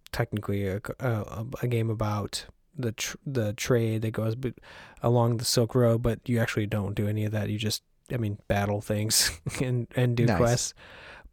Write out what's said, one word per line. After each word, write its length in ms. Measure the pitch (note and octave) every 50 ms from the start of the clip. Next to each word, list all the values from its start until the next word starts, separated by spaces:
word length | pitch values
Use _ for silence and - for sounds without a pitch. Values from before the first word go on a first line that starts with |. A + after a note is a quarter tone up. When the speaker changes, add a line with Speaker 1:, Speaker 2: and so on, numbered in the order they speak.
| _ -
Speaker 1:
technically 560 | - - A#2+ - - G#2 G#2 - G2+ G2+ G2+
a, 140 | F#2+ F#2 G#2+ - - - -
a, 460 | C3 B2+ A2+ G#2+ - - - A2 A2+ B2 C3 -
a 60 | -
game 220 | B2 A#2 A2+ A2 A2+
about 560 | A2+ A2+ A2 G#2+ G#2 G#2 G2+ - - - - - - _ _ _ _
the 140 | C#3+ B2 A2 -
tr-, 240 | - - - - - _
the 280 | D3+ C3 A#2+ G#2+ G#2 G#2+
trade 480 | - - - C3 A#2 A#2 A2 A2 A2
that 100 | A2+ A2
goes 240 | A2+ - A2 A2+ A2
be-, 180 | C3 B2+ A#2+ - - - - - - - - - - -
along 340 | A#2 A#2+ A#2+ A#2 A#2+ A#2+
the 80 | A2+ A#2+
Silk 300 | - - B2+ A#2 A2 -
Road, 260 | B2+ A#2+ A#2 A#2 A#2
but 180 | B2 A#2+ A2 - -
you 120 | - A#2+ A2+
actually 260 | A2+ - - A#2 G#2+
don't 300 | G#2 A2+ G#2+ G2 G2 G#2
do 120 | - G#2
any 180 | G#2 G#2+ G#2+ G#2+
of 60 | G#2 G#2+
that. 160 | G#2+ G2+ G#2
You 80 | G#2 G#2
just, 240 | A2 G#2+ - - - _ _ _ _ -
I 60 | C#3
mean, 200 | A#2+ A2 G#2 G2+ - _
battle 340 | - G#2+ G2+ G2+ G2+ G#2 G#2+
things 500 | - - G#2+ G#2 G#2+ A2 - - - - - - -
<laughs> 140 | C3+ - -
and, 260 | C3 B2+ B2 B2 A#2 - -
and 200 | C3 B2+ B2 A#2+
do 80 | A#2+ A#2
Speaker 2:
Nice. 120 | B2 G#2
Speaker 1:
quests. 360 | - A#2+ A#2 A#2+ - - - - - - - - - - - - - - -